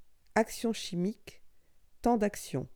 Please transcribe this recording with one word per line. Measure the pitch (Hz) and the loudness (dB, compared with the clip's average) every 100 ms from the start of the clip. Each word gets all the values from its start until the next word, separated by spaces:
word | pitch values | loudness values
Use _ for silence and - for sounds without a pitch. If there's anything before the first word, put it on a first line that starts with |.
| - - - 214 | -20 -20 -2 2
action | 226 - 233 | 2 0 -2
chimique, | 220 - 175 180 233 - - - - - - - - | -2 -4 -2 -2 -4 -12 -20 -20 -20 -20 -20 -20 0
temps | 240 240 | 2 4
d'action. | 208 - - 135 131 | 2 -2 -6 -6 -6